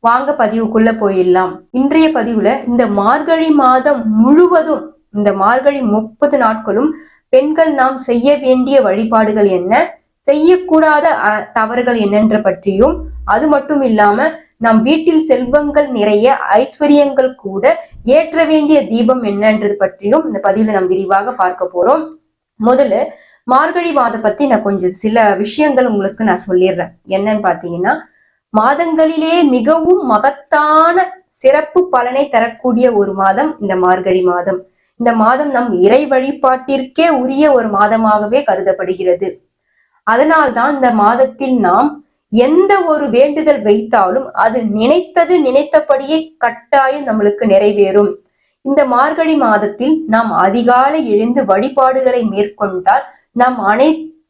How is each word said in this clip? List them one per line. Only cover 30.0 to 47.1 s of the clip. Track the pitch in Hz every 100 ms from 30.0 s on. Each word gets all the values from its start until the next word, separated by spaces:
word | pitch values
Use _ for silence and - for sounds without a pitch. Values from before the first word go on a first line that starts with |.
| 285
மகத்தான | 214 269 285 - 311 302 311 330 349 370 - _
சிறப்பு | _ 262 294 311 359 370
பலனை | 247 240 262 277
தரக்கூடிய | 233 233 226 254 226 254
ஒரு | 214 196
மாதம் | 190 190 196 311 -
இந்த | 208 185
மார்கழி | 180 185 190 185
மாதம். | 180 175 180 185 - _ _ _
இந்த | 233
மாதம் | 226 220 262 294
நம் | 254 240
இறை | 180 190 254 294
வழிபாட்டிற்கே | 262 269 277 262 254 254 269 262 - 330
உரிய | 277 254 269 302
ஒரு | 262 220
மாதமாகவே | 196 214 226 220 214 208 254
கருதப்படுகிறது. | 285 190 190 185 185 180 180 180 190 - _ _ _ _ _ _
அதனால்தான் | - 226 302 320 285 233 254
இந்த | 285 254
மாதத்தில் | 220 208 240 262 - 269 254
நாம் | 185 190 294 - _ _ _
எந்த | 214 254 330 392 403
ஒரு | 339 302 285
வேண்டுதல் | 226 285 294 311 277
வைத்தாலும் | 208 214 220 233 185 247 269
அது | - 220 240
நினைத்தது | 220 208 233 339 359 - 330 349
நினைத்தபடியே | 269 262 302 311 302 277 277 320 320 _
கட்டாயம் | 240 233 _ 277 269 285
நம்மளுக்கு | 269